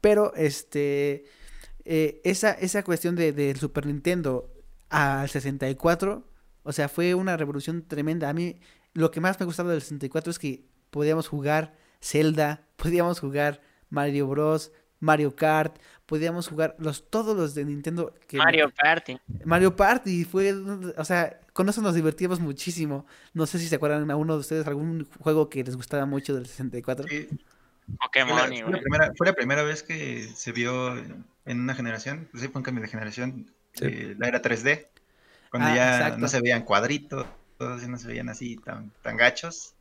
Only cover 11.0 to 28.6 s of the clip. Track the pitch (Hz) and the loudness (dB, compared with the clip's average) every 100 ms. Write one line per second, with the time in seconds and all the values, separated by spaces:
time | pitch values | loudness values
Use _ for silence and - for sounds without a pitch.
11 | 147 160 156 147 143 151 156 _ _ _ | 2 2 0 -4 0 0 0 _ _ _
12 | - 147 156 156 147 151 _ _ 156 175 | -2 4 4 4 0 0 _ _ 0 2
13 | 170 175 139 143 147 143 _ _ _ 143 | 2 0 -4 0 0 0 _ _ _ -2
14 | 143 143 135 139 151 156 156 _ _ _ | 0 2 0 2 2 2 -2 _ _ _
15 | 156 151 147 - 156 156 156 - - - | 4 4 4 2 2 4 2 -4 -20 -20
16 | - 156 165 175 170 156 160 - 156 143 | -6 -2 -2 -4 -6 -2 -2 -2 -6 -6
17 | _ 214 220 214 156 147 147 147 147 170 | _ -4 0 0 0 -2 -4 -4 -6 -4
18 | 156 _ _ 139 160 165 147 - 147 165 | -6 _ _ 4 4 6 4 4 4 4
19 | - 131 - - 160 170 185 180 196 247 | 0 -12 -10 -10 2 6 6 8 6 6
20 | 196 175 170 185 196 196 190 202 180 156 | 2 -2 0 2 2 0 -4 -6 -8 -6
21 | 156 175 170 - _ - 190 208 208 165 | 0 0 0 -4 _ 0 0 2 2 4
22 | 156 156 180 180 165 139 - 170 151 139 | 2 2 -2 0 -2 -4 -6 -4 -4 -4
23 | - - - 165 156 180 165 156 151 147 | -8 -20 -12 -2 -2 -2 -2 0 2 0
24 | 151 147 156 156 139 160 151 143 160 165 | 0 0 0 0 0 -2 -2 -4 -4 -4
25 | 147 - - 156 151 135 131 127 - 147 | -8 -4 2 4 2 0 -6 -8 -6 -4
26 | 139 139 139 139 120 - 131 120 120 127 | -2 -4 -2 -4 -6 -10 -8 -6 -6 -6
27 | 143 147 151 147 _ _ _ _ - - | -4 -8 -6 -10 _ _ _ _ -14 -6
28 | 127 135 127 123 127 127 | 0 2 4 4 2 0